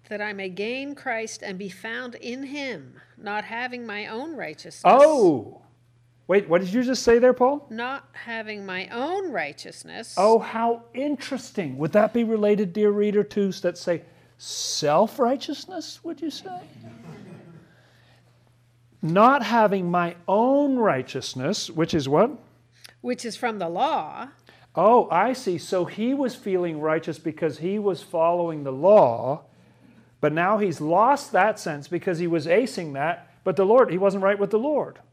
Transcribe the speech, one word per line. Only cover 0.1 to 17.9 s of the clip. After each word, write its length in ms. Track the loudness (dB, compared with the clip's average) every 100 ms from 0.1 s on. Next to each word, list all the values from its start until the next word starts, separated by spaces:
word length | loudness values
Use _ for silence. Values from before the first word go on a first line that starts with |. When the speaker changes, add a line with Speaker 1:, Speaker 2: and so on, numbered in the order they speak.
| -10
Speaker 1:
I 100 | -8
may 160 | -8 -10
gain 460 | -8 -8 -6 -10
Christ 480 | -10 -8 -6 -8 -12
and 140 | -12 -10
be 100 | -12
found 460 | -12 -10 -10 -10
in 280 | -12 -12 -12
him, 580 | -10 -10 -8 -10 -14 -20 _ _
not 260 | -8 -8
having 420 | -8 -8 -8 -10
my 220 | -10 -10 -8
own 280 | -10 -10 -10
righteousness." 460 | -12 -12 -18 2
Speaker 2:
Oh! 760 | 6 8 8 8 4 4 -4 -18 _ _ _ _ _ _ 0
Wait, 220 | 0 4
what 100 | 0
did 140 | 2
you 100 | -2
just 200 | 0 0
say 160 | 4 6
there, 120 | 6
Paul? 340 | 4 2 0 -8
Speaker 1:
"Not 400 | -10 -8 -10 _
having 540 | -18 -10 -10 -8 -10
my 220 | -8 -8 -8
own 420 | -6 -4 -4 -4
righteousness." 840 | -4 -6 -10 -18 -18 -16 -14 -6 2
Speaker 2:
Oh, 220 | 4 4
how 440 | 2 -2 -2 -2 -8
interesting. 840 | -6 -4 -4 -6 -10 -8 -8 -6 -4
Would 160 | 2
that 180 | 2 4
be 120 | 2
related, 480 | 0 2 2 2 0
dear 180 | 2 2
reader, 320 | 2 2 2
to, 300 | 0 0 -2 0
let's 160 | -4 -4
say, 220 | -4 -4 -6 _ _ _
self-righteousness, 1700 | -12 -8 -6 -2 2 4 2 2 0 0 -6 -10 -10 -12 -12 -14
would 180 | -12 -8
you 80 | -10
say? 300 | -10 -14 -14 -16 -20 -20 -20 -20 -20 -20 -20 -20 -20 _ _ _